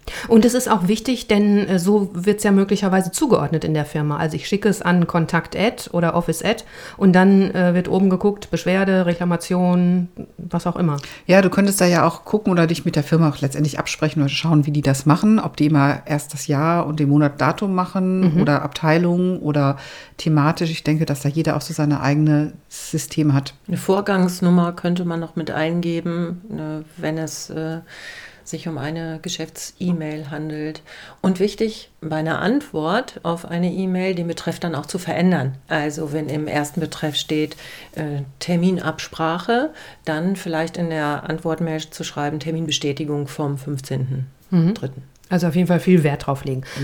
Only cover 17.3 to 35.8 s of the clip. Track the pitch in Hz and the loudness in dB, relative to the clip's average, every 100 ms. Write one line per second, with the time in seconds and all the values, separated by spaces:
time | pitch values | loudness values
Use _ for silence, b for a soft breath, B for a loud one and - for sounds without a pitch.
17.3 | 139 135 165 202 185 180 190 185 185 185 | 2 0 0 0 0 -2 0 0 2 4
18.3 | 156 147 143 147 - 156 165 175 175 185 | 4 2 2 0 -2 2 4 4 2 2
19.3 | 180 151 147 139 139 B B B - 160 | 0 -2 2 2 0 B B B -6 2
20.3 | 151 147 170 165 160 - 156 160 143 143 | 4 4 2 -2 -2 -2 0 0 -2 -2
21.3 | 151 160 147 - 156 147 143 135 147 151 | 0 0 -2 -4 -2 0 0 2 2 4
22.3 | 147 151 - _ - - 156 - - 151 | 2 0 -6 _ -16 -8 -6 -4 0 2
23.3 | 139 135 - - 175 - 196 202 190 180 | 2 0 -10 -8 -4 0 0 2 2 0
24.3 | 180 180 175 170 175 175 175 175 165 165 | 2 2 4 2 -2 -2 -2 -2 -4 -6
25.3 | 170 151 - 160 175 170 165 170 170 170 | -6 -4 -2 -2 -2 -2 -2 -4 -4 -4
26.3 | 175 214 156 156 156 156 - 156 160 160 | -8 -10 -10 -8 -10 -12 -8 -6 -4 -6
27.3 | - - 156 160 165 B B B B B | -8 -10 -8 -8 -8 B B B B B
28.3 | B - 165 170 147 143 165 165 160 175 | B -12 -10 -8 -8 -6 -6 -8 -8 -8
29.3 | - 160 - - - 180 170 156 151 143 | -8 -10 -12 -16 -6 -4 -2 -4 -8 -10
30.3 | 151 156 151 151 156 B B B B 190 | -8 -8 -6 -8 -10 B B B B -2
31.3 | 180 202 - 220 - - _ 156 156 160 | 0 0 0 -4 -4 -16 _ -6 -4 -2
32.3 | - 180 277 - 160 156 214 262 - 170 | -2 0 0 -2 -4 -2 -2 -4 -6 -6
33.3 | 170 - 175 180 185 190 180 185 175 170 | -6 -6 -2 -2 -2 -2 -2 -2 -2 -4
34.3 | 165 - 165 175 143 151 185 170 156 180 | -6 -6 -6 -4 -6 -6 -6 -4 2 2
35.3 | 170 131 131 - 160 | 2 0 -6 -4 -2